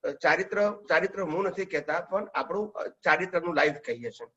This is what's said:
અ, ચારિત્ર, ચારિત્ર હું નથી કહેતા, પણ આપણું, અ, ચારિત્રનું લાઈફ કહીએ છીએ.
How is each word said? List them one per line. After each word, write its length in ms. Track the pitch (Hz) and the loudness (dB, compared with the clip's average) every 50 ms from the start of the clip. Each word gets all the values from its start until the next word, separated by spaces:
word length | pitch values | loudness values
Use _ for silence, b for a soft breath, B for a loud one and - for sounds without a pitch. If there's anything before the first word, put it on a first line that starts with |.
| - | -4
અ, 60 | 127 | -4
ચારિત્ર, 720 | 143 - - 156 156 175 190 - - 202 208 208 208 208 - - | -6 0 4 4 4 4 2 -2 0 2 2 2 0 -4 -2 2
ચારિત્ર 340 | 170 165 180 190 - 196 | 2 2 2 2 -2 -4
હું 220 | - 160 156 180 196 | -4 -2 0 0 0
નથી 200 | 190 185 196 190 | 0 -2 -4 -6
કહેતા, 360 | 185 - 147 - - 151 170 | -2 -4 -4 -2 0 -2 -2
પણ 280 | 180 - 185 196 208 - - | -2 -2 -4 -4 -4 -2 -4
આપણું, 360 | - 135 - 170 202 214 208 | -4 -4 -2 -2 -4 -4 -4
અ, 160 | - - - - | -6 -8 -8 -8
ચારિત્રનું 680 | - _ _ 170 156 156 180 180 185 170 165 175 165 | -8 _ _ 2 2 2 2 0 -2 -2 -2 2 2
લાઈફ 200 | 147 143 151 151 | 4 4 4 2
કહીએ 340 | - - - 117 117 120 117 | -2 -6 -8 -8 -6 -6 -10
છીએ. 180 | - - 117 - _ | -10 -10 -16 -18 _